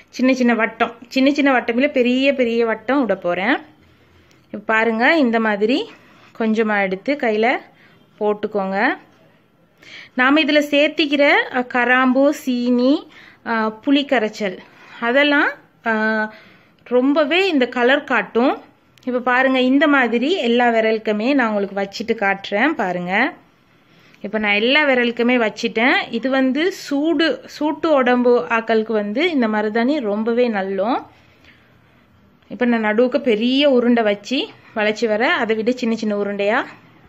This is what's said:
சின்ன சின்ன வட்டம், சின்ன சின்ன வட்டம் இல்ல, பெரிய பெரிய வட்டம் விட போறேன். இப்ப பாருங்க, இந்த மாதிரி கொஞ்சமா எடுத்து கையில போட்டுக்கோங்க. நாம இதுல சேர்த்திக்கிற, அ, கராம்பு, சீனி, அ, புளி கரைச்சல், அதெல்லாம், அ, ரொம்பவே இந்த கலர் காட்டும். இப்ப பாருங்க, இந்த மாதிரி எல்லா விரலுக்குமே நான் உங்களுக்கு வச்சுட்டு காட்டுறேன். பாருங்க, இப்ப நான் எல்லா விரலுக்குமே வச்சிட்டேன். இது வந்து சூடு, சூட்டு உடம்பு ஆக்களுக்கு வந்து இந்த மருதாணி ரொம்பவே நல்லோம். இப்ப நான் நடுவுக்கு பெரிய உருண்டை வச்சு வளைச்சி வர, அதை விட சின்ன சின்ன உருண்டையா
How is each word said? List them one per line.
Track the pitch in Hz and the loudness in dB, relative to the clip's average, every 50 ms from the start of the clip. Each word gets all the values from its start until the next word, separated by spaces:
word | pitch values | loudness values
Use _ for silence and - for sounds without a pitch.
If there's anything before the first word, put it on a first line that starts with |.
| - _ | -20 _
சின்ன | - - 240 262 262 | -4 0 2 2 2
சின்ன | 254 247 240 233 | 2 2 2 2
வட்டம், | 214 220 214 - - 233 - - - - | 2 0 -2 -2 -4 -4 -4 -6 -10 -14
சின்ன | - - 269 262 277 | -4 0 2 2 2
சின்ன | 285 302 277 285 | 2 2 2 2
வட்டம் | 262 240 240 - 226 | 2 0 0 -2 0
இல்ல, | 240 277 | 0 0
பெரிய | 285 294 269 240 247 247 262 269 277 277 | 0 2 2 2 2 2 2 2 2 2
பெரிய | 269 247 233 233 233 233 | 2 0 0 0 0 0
வட்டம் | 226 220 220 - - 262 294 | 0 -2 -4 -4 -2 0 0
விட | 262 196 190 | 0 0 -2
போறேன். | 190 - 175 175 180 190 226 302 381 - - - _ _ _ _ _ _ _ _ _ _ _ _ _ _ | -2 -4 -4 -4 -2 -2 -2 -2 -2 -4 -10 -20 _ _ _ _ _ _ _ _ _ _ _ _ _ _
இப்ப | _ - 208 - - 220 | _ -16 -10 -4 -2 0
பாருங்க, | 220 220 226 220 220 240 285 339 | 0 0 0 0 2 2 2 4
இந்த | 320 277 269 233 233 | 4 2 2 2 0
மாதிரி | 226 220 208 196 214 220 262 370 466 - - - - - - - - - - - | 0 0 0 0 0 0 0 -2 -4 -6 -12 -20 -20 -20 -20 -20 -20 -14 -8 -4
கொஞ்சமா | 233 220 220 220 226 214 214 202 | -2 0 0 0 0 0 0 0
எடுத்து | 196 190 190 190 - 262 285 285 | -2 -2 -4 -4 -4 -4 -2 -2
கையில | 262 226 214 214 220 247 294 381 - - _ _ - - _ _ _ _ _ - | -2 -2 0 2 0 0 0 -2 -6 -12 _ _ -20 -20 _ _ _ _ _ -4
போட்டுக்கோங்க. | 214 208 208 208 214 208 - 202 190 190 190 196 233 285 370 - - _ _ _ _ _ _ _ _ _ _ _ _ _ _ _ - - - - - - _ | -2 -2 -2 -2 -4 -4 -4 -4 -4 -4 -2 0 0 0 -2 -4 -10 _ _ _ _ _ _ _ _ _ _ _ _ _ _ _ -20 -20 -20 -20 -20 -8 _
நாம | 254 254 262 285 320 | 0 2 4 4 4
இதுல | 311 269 294 302 294 294 | 2 2 2 2 2 2
சேர்த்திக்கிற, | 294 285 294 311 302 - 320 277 294 285 285 294 339 427 480 - - | 2 2 2 2 0 -2 -2 0 2 2 4 4 4 2 0 -2 -4
அ, | 254 247 254 - | -6 -4 -2 -2
கராம்பு, | 247 240 240 254 254 262 254 247 269 277 285 | 0 2 2 2 2 2 2 4 4 2 2
சீனி, | 302 - - 262 247 240 240 247 247 240 247 262 294 - - - - - - - - _ - | 2 -2 -4 -4 -4 -2 0 0 2 2 2 2 2 0 -2 -8 -20 -20 -20 -20 -20 _ -8
அ, | - 226 226 220 220 220 - - | -4 -4 -2 -2 -4 -6 -6 -2
புளி | 285 277 277 277 | 0 0 0 0
கரைச்சல், | 277 269 233 214 214 214 - 214 190 - - - - - - - - - - | 0 0 0 0 -2 -4 -6 -6 -6 -8 -10 -16 -20 -20 -20 -20 -20 -12 -6
அதெல்லாம், | - 233 240 277 294 294 285 285 339 523 571 - - _ _ _ - | -2 0 2 2 4 4 2 2 0 0 -4 -8 -14 _ _ _ -4
அ, | 233 220 214 214 220 220 214 214 214 220 - - - - _ _ _ _ _ - | -4 -2 0 0 0 0 -2 -4 -6 -8 -14 -20 -20 -20 _ _ _ _ _ -6
ரொம்பவே | - 233 247 254 277 285 320 302 269 330 359 392 | -2 0 2 2 2 2 2 2 2 2 2 2
இந்த | 381 320 269 247 | 2 2 0 0
கலர் | 247 - 254 240 247 277 294 277 | 0 0 0 2 2 2 0 0
காட்டும். | - 254 220 196 - - 226 247 294 403 - - - _ _ _ _ _ _ - | -2 -2 -2 -2 -2 0 0 0 0 0 -2 -8 -18 _ _ _ _ _ _ -8
இப்ப | 254 240 247 | -6 -6 -2
பாருங்க, | 240 254 247 254 262 262 262 254 | 0 0 2 2 2 2 2 2
இந்த | 254 254 262 277 320 | 2 2 2 4 4
மாதிரி | 294 285 277 247 226 226 233 247 302 381 | 4 4 2 2 2 0 0 0 0 -2
எல்லா | 370 269 233 233 247 247 240 | 0 0 0 2 2 2 2
விரலுக்குமே | 226 226 220 220 226 220 220 226 214 208 220 254 294 | 2 2 2 0 0 -2 -2 -4 -2 -2 0 0 0
நான் | 269 240 220 214 | 0 0 0 0
உங்களுக்கு | 202 202 196 196 196 | -2 -4 -4 -4 -6
வச்சுட்டு | 196 196 - - 214 - | -6 -6 -8 -6 -6 -6
காட்டுறேன். | - 220 202 196 196 190 - - 202 202 254 311 | -4 -2 -2 -2 -2 -4 -6 -4 -2 0 0 0
பாருங்க, | 311 - 214 180 175 180 175 180 190 214 254 - - - _ _ _ _ _ _ _ _ _ _ _ _ _ _ _ _ | -2 -2 -4 -4 -4 -6 -4 -4 -2 -2 -2 -2 -4 -10 _ _ _ _ _ _ _ _ _ _ _ _ _ _ _ _
இப்ப | - 202 208 | -10 -8 -6
நான் | 214 214 208 202 | -4 -2 0 0
எல்லா | 208 220 247 277 302 302 | 2 2 2 2 2 2
விரலுக்குமே | 277 262 247 240 240 233 240 233 240 254 | 2 2 0 0 -2 -2 -2 0 0 0
வச்சிட்டேன். | 247 226 214 214 - - 226 190 220 233 269 339 403 349 - | 0 0 -2 -4 -4 -6 -4 -2 -2 0 0 0 -2 -4 -6
இது | 233 226 - 269 | -6 -6 -4 -2
வந்து | 262 269 262 262 247 294 330 381 | 0 0 0 0 0 -2 -2 -4
சூடு, | 370 - - - 285 277 294 330 330 285 330 311 240 - - - - - | -4 -6 -8 -6 -4 -2 -2 0 0 0 0 0 -2 -4 -10 -14 -8 -4
சூட்டு | 294 311 302 302 - | -4 -4 -2 -2 0
உடம்பு | 330 302 269 254 240 247 247 240 247 240 240 240 - | 2 2 2 2 2 2 2 2 2 2 2 0 0
ஆக்களுக்கு | 233 226 220 - 226 220 220 220 | -2 -2 0 0 0 0 0 0
வந்து | 226 214 208 208 208 262 339 370 | -2 -2 -2 -2 -2 -2 -2 0
இந்த | 320 269 233 | 0 0 0
மருதாணி | 214 214 214 214 214 208 233 233 254 302 302 | 0 0 -2 -2 -2 -2 0 0 0 0 -2
ரொம்பவே | 233 202 196 214 220 240 233 240 247 240 | -2 -2 -2 -2 -2 -2 0 0 0 0
நல்லோம். | 214 196 190 196 196 190 190 226 294 427 415 - - _ _ _ _ _ _ - - _ _ _ _ _ _ _ _ _ _ _ _ _ _ _ _ _ _ | 0 -2 -4 -4 -4 -2 -2 -2 -2 -4 -6 -10 -20 _ _ _ _ _ _ -20 -20 _ _ _ _ _ _ _ _ _ _ _ _ _ _ _ _ _ _
இப்ப | - 233 208 247 | -14 -6 -2 0
நான் | 240 233 226 220 | 0 0 0 0
நடுவுக்கு | 214 214 220 254 247 247 | 0 2 2 2 2 0
பெரிய | 285 - 254 214 208 233 247 262 269 294 285 | 0 0 0 0 0 0 0 2 2 4 4
உருண்டை | 262 240 233 240 240 233 220 | 4 4 4 4 2 2 2
வச்சு | 208 208 208 - - 247 285 427 - - - - - - | 0 0 -2 -4 -6 -4 -4 -4 -6 -10 -20 -20 -10 -6
வளைச்சி | 220 208 214 214 214 233 | -2 -2 -2 -2 -2 -2
வர, | 220 214 208 240 302 359 | -2 0 0 0 0 0
அதை | 302 240 208 220 | 0 -2 -2 -2
விட | 220 220 233 | -2 -2 -2
சின்ன | 254 254 247 226 226 | -2 -2 -2 -4 -2
சின்ன | 214 226 214 208 | -2 -2 -2 -2
உருண்டையா | 202 202 202 202 196 202 202 220 269 349 - - - - - - - - | -2 -4 -4 -4 -2 -2 0 0 -2 -2 -6 -10 -20 -20 -20 -20 -20 -20